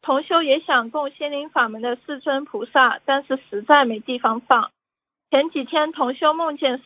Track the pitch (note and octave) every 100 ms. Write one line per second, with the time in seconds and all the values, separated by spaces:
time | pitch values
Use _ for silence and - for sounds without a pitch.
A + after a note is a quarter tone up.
0 | - C4+ D#4+ E4+ D#4 C#4+ - C4 A3+ D4+
1 | C#4+ - D4 C#4+ D4+ D4+ A#3 A3 A#3+ B3
2 | - C#4 D4+ C4+ C#4+ G#3 A#3+ C#4+ B3+ -
3 | - C#4 C#4 C4+ _ G3+ G#3+ D4 B3+ A3
4 | A3 B3 A3+ A3+ _ B3 - _ _ _
5 | _ _ _ C#4+ D#4+ D#4 C4 D#4+ D4+ D#4+
6 | B3+ C4 D4+ D#4+ E4 D4 C#4 B3+